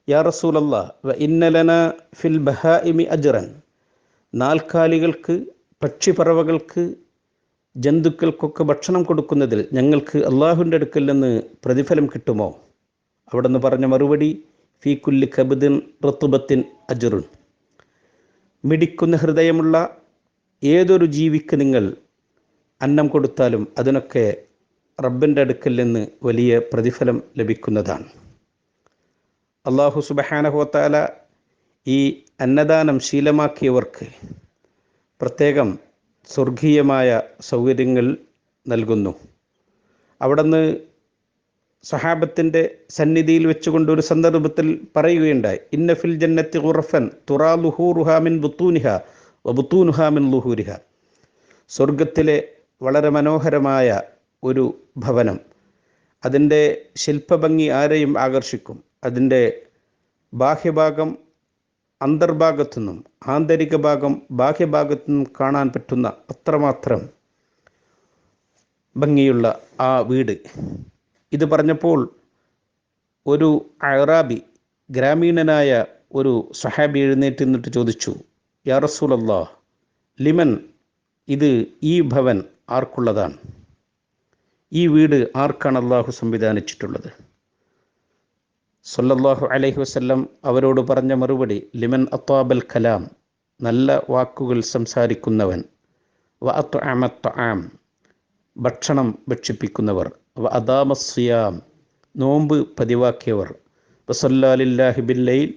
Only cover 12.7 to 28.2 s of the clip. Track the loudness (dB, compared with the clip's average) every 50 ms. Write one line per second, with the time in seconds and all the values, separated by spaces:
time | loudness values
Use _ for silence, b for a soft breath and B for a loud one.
12.7 | _ _ _ _ _ _ _ _ _ _ _ -6 -4 -2 0 0 0 2 2 2
13.7 | 2 2 2 2 2 2 4 2 2 2 0 0 -2 -4 -12 _ _ _ _ _
14.7 | _ _ -2 -2 -2 -2 -2 0 0 2 0 0 0 0 0 0 0 2 2 2
15.7 | 2 0 -2 -8 _ -4 -2 -2 -2 0 0 0 0 0 0 0 0 0 -2 -4
16.7 | -10 _ _ -8 -6 -2 -2 -2 -2 -2 -6 -8 _ _ _ _ _ _ _ _
17.7 | _ _ _ _ _ _ _ _ _ _ _ _ _ _ _ _ _ _ -2 0
18.7 | 2 2 0 0 0 -2 0 2 2 2 2 0 2 4 4 4 4 2 2 2
19.7 | 2 2 0 -2 -8 -14 _ _ _ _ _ _ _ _ _ _ _ -4 0 2
20.7 | 4 4 6 6 4 4 4 2 2 2 0 2 0 0 -2 0 0 2 2 2
21.7 | 2 2 0 0 -4 -8 _ _ _ _ _ _ _ _ _ _ _ _ _ _
22.7 | _ -6 -2 2 2 2 2 2 2 0 0 0 0 0 0 2 2 0 -4 -6
23.7 | -6 -4 -2 0 0 -2 -2 -2 -2 0 0 0 -2 -4 -10 _ _ _ _ _
24.7 | _ _ _ _ _ -6 -6 -4 -2 0 0 2 2 2 2 0 0 -2 -2 -2
25.7 | 0 0 0 0 0 -2 -4 -6 -8 -6 -4 -2 0 2 2 4 2 2 0 -2
26.7 | -4 -2 -2 -2 -2 0 0 0 -2 -2 -4 -10 -6 -6 -4 -4 -4 -4 -4 -4
27.7 | -2 -2 -2 -4 -6 -8 -10 -18 -20 -20